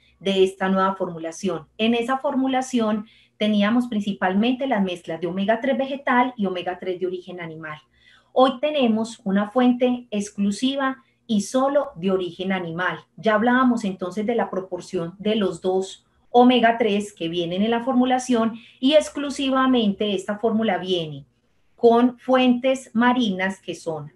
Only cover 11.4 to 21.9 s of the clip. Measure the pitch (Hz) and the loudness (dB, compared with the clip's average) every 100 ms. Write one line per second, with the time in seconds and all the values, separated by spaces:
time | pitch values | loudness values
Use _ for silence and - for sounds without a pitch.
11.4 | - 254 277 285 - 165 190 185 175 - | 0 0 2 0 -2 -4 0 0 -2 -6
12.4 | 185 190 170 165 180 160 - - 214 214 | -4 -4 -4 -4 -4 -4 -12 -4 0 2
13.4 | 240 247 254 226 196 180 180 190 208 226 | 4 4 4 2 -2 -4 -6 -4 -2 -2
14.4 | 190 190 190 175 - 180 170 - 208 220 | -2 -6 -8 -10 -8 -6 -6 -6 -2 0
15.4 | 185 170 185 190 190 - _ _ _ 247 | -2 -2 -2 -2 -2 -10 _ _ _ 6
16.4 | 247 254 226 233 220 202 208 - 165 175 | 6 6 4 2 2 0 -4 -8 -6 -4
17.4 | 170 185 220 233 240 247 254 254 - 233 | -2 0 0 0 0 0 2 0 0 0
18.4 | 226 - - - 262 302 - - 285 262 | 0 -4 -16 -2 4 4 2 -4 -6 -4
19.4 | 269 262 262 254 208 190 214 190 - 202 | 0 2 4 4 2 0 -2 -4 -4 -2
20.4 | 226 214 226 180 185 180 156 139 - _ | 0 0 0 0 -2 -4 -4 -10 -16 _
21.4 | _ _ _ - 233 | _ _ _ 2 4